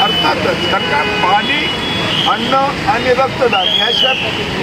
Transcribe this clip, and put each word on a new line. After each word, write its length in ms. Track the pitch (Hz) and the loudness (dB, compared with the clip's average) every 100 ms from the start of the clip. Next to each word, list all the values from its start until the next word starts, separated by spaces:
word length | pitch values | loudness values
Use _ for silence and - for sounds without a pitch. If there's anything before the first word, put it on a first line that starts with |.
अर्थातच. 680 | - 302 302 - 196 170 175 | 2 2 0 0 0 0 0
कारण 140 | 190 | 0
का 480 | - - 208 202 196 | 0 0 0 0 2
पाणी, 580 | 208 226 294 311 233 214 - - - - | 2 0 -2 -2 -4 -4 -4 -2 -2 0
अन्न 240 | 214 233 269 277 262 - | 0 0 0 0 -2 -2
आणि 220 | 220 254 | 0 2
रक्तदान 560 | 247 269 - 247 202 180 | 2 0 0 0 2 2
याशिवाय 460 | - 214 214 - - - - - - | 2 2 2 2 0 -2 -4 -4 -2